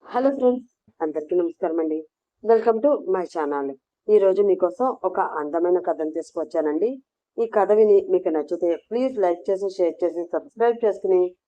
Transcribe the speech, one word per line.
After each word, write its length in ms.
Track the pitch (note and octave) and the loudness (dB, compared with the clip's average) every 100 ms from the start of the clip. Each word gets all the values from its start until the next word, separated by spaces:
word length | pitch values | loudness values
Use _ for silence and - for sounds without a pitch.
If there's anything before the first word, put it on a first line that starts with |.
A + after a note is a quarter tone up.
| - B3 | -6 0
హలో 200 | C4 C#4 | 0 2
ఫ్రెండ్స్, 580 | B3+ B3 - _ _ _ | 0 0 -6 _ _ _
అందరికీ 340 | D#3+ D3+ D3+ F3+ | -6 -6 -2 0
నమస్కారం 440 | E3+ D#3+ F3 E3 | 0 -2 -4 -2
అండి. 280 | E3 D#3 D#3+ _ _ _ A3 | -2 -4 -8 _ _ _ 0
Welcome 320 | A3+ A3+ A3+ | 2 4 2
to 120 | C4+ | 2
my 320 | C#4 - F#3+ | 0 0 -4
channel. 540 | E3+ E3+ D3 C#3+ C#3 C3+ _ _ - | -2 -4 -4 -2 -6 -8 _ _ 2
ఈ 80 | G#3+ | 4
రోజు 240 | G3 F#3+ | 4 4
మీకోసం 560 | G3+ F#3 F3+ F3 B3+ A#3 | 2 2 0 0 -4 -2
ఒక 160 | F#3 F#3 | -6 -2
అందమైన 600 | F3+ D#3 D3 D#3+ F3 F3+ | -4 -4 -4 -2 0 0
కథను 320 | F3 D#3 D#3 | 0 -4 -4
తీసుకొచ్చానండి. 880 | D#3+ D#3+ - D#3 E3 D#3 D3+ G#3 C4+ _ _ _ - | -6 -10 -8 -6 -2 -2 0 -2 -4 _ _ _ -6
ఈ 40 | A3+ | -2
కథ 240 | A3+ F#3+ | 0 2
విని 360 | G#3 G#3+ G3 F#3+ | 4 6 4 4
మీకు 200 | F#3 F3+ | 0 0
నచ్చితే 460 | D#3 D3 E3+ F3 E3 _ | -4 -4 -2 -2 -2 _
ప్లీజ్ 280 | A3+ C4 C4 | -4 -4 0
లైక్ 300 | F#3 F3 - | -2 -2 -2
చేసి, 200 | F#3+ G3 | -4 -4
షేర్ 340 | F#3 F3 D#3+ | -2 -2 0
చేసి, 220 | F3 D#3+ E3+ | -4 -4 -6
సబ్స్క్రైబ్ 520 | D#3+ - - A#3 A#3 A3 | -6 -8 -2 -2 0 -2
చేసుకుని 500 | F#3+ G3 F#3 F3+ F3+ | -2 0 2 2 -4